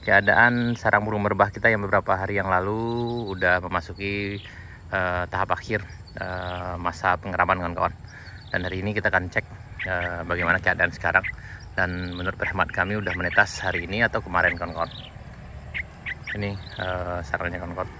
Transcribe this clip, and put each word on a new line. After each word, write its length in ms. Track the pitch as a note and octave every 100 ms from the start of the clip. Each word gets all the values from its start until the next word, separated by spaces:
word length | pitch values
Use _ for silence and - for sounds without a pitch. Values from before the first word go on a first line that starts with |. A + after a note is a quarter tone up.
| -
keadaan 720 | G2+ G2+ G2+ A#2+ A#2+ A#2+ A#2+
sarang 240 | A2+ G#2
burung 240 | G#2+ G#2+ G#2
merbah 240 | G2+ G2+
kita 240 | G2 A2
yang 80 | A2
beberapa 320 | G2+ G2+ F#2+
hari 240 | F#2+ G2 G2+
yang 160 | F#2+
lalu 240 | F#2 F#2+ A2 A#2 A#2 A#2+ A#2+ G#2+
udah 240 | F#2+ F#2 F2+ F2+
memasuki, 720 | F2+ E2 E2+ G2 G2+ G2+ G2+ - - - - -
eh, 280 | F#2+ F2+ F2+ F2+
tahap 320 | F#2 F#2+ F2+
akhir, 240 | - G#2+ G2 - - -
eh, 560 | F#2 F#2 F2+ F2+ F2+ F2
masa 400 | F2 F2 F#2+ F2+
pengeraman, 400 | G2 F2+ F2+ F#2
kawan-kawan. 360 | F2 E2+ F2+ - - - - - -
Dan 80 | F#2+
hari 160 | F2+ F#2
ini 160 | G2
kita 160 | G#2+ G#2
akan 240 | F#2+ F2+
cek, 120 | A2 - - - - -
eh, 320 | F#2 F2 F2
bagaimana 400 | E2+ F2 E2+ F2+
keadaan 320 | - F2 F2
sekarang. 320 | - E2+ F2+ - - - - -
Dan 400 | - F2+ F2+ F2+
menurut 240 | F2 F2+ -
pengamat 320 | - F#2 F2+
kami 240 | - F#2
udah 160 | G#2+ G2 F2
menetas 400 | F2+ F#2 G2+ -
hari 320 | F#2 F2+ F2
ini 160 | G2+ A2+
atau 160 | A2+
kemarin, 320 | - F2 F2
kawan-kawan. 400 | E2+ E2+ E2 E2+ - - - - - - - - - - - - - - G#2+
Ini, 160 | G2+
eh, 640 | G2 F2 - F#2 F#2 F2 F2 E2+
sarangnya, 320 | F2+ F2 F2
kawan-kawan. 320 | F2 F2 F#2